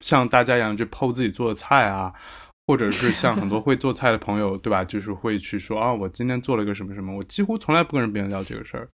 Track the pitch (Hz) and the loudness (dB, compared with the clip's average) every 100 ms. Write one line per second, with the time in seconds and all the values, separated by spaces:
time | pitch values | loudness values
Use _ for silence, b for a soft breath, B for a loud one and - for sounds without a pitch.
0 | - 139 123 127 120 123 110 104 113 - | 0 2 4 4 6 4 2 -2 -4 -2
1 | 131 120 117 95 120 110 - 139 107 98 | -2 0 -2 0 -4 -2 2 4 4 0
2 | 95 B B B B _ - 135 107 104 | -6 B B B B _ 0 2 2 2
3 | 123 - 131 107 98 107 123 127 135 123 | 2 2 2 2 0 0 2 2 0 0
4 | 123 110 - 101 101 95 113 98 92 107 | 2 2 0 0 0 -2 0 0 0 -4
5 | 101 95 113 104 - 104 - 107 117 117 | -6 -4 -2 -2 -4 -8 -4 -2 0 0
6 | 95 - 123 127 123 120 104 101 95 98 | -4 -4 -2 -2 0 0 0 -2 -6 -8
7 | 95 98 95 - 202 220 - 160 170 143 | -8 -8 -8 -4 -2 -2 2 2 2 0
8 | 117 104 98 98 98 113 104 120 120 | 0 -2 -4 -4 -8 -10 -10 -12 -12